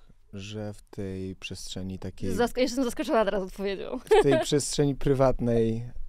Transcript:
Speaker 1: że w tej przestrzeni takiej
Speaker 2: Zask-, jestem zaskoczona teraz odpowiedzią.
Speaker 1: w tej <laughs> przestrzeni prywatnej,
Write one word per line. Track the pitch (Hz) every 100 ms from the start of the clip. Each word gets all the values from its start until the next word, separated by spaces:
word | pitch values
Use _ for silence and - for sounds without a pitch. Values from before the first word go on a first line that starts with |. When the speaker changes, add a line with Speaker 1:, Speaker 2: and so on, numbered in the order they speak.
| - - -
Speaker 1:
że | 101 98 107 104
w | 104
tej | - - 95 92 95 95
przestrzeni | - 95 - - 185 190
takiej | 95 - - 208
Speaker 2:
Zask-, | 240 247
jestem | 254 240 240
zaskoczona | - 254 262 196
teraz | 196
odpowiedzią. | 185 - 196 196 - 254
Speaker 1:
w | - 415
tej | 143 -
<laughs> |
przestrzeni | - 147 - - 143 135
prywatnej, | 143 131 131 123 120 117 113 113 123 -